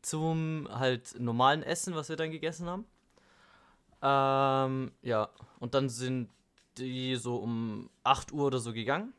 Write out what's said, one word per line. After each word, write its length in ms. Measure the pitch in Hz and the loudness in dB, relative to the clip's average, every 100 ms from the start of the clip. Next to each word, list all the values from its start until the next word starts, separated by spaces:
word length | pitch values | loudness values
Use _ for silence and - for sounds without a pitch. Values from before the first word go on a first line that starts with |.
zum 680 | - 156 160 160 160 156 - | -4 0 0 0 0 -4 -6
halt 480 | 120 131 123 - - | 0 0 0 -4 -4
normalen 420 | 120 117 131 151 | -2 6 6 6
Essen, 320 | 139 170 - | 0 -4 -4
was 140 | 160 147 | -6 -6
wir 80 | 156 | -4
dann 160 | 160 | -4
gegessen 360 | 160 160 165 175 | -4 -6 -4 -6
haben. 160 | 185 226 _ _ _ _ _ - - _ _ _ _ | -8 -10 _ _ _ _ _ -20 -20 _ _ _ _
Ähm, 920 | 135 139 135 135 135 135 131 131 131 _ | 2 4 4 4 4 4 2 -2 -6 _
ja, 260 | 123 110 104 _ - _ | -2 0 0 _ -20 _
und 140 | 120 | 0
dann 160 | 135 135 | 2 0
sind 400 | 117 127 131 120 _ _ _ _ - | -2 -2 -2 -4 _ _ _ _ -10
die 400 | 127 127 127 123 | -6 -4 -2 -2
so 180 | 120 120 | -2 -4
um 540 | 110 117 113 104 - _ 123 | -2 -2 -4 -6 -10 _ 2
acht 260 | 135 - | 2 0
Uhr 140 | 147 139 | 0 2
oder 120 | 127 | 0
so 120 | 117 | -2
gegangen. 400 | 113 110 151 226 | -4 -2 -2 -4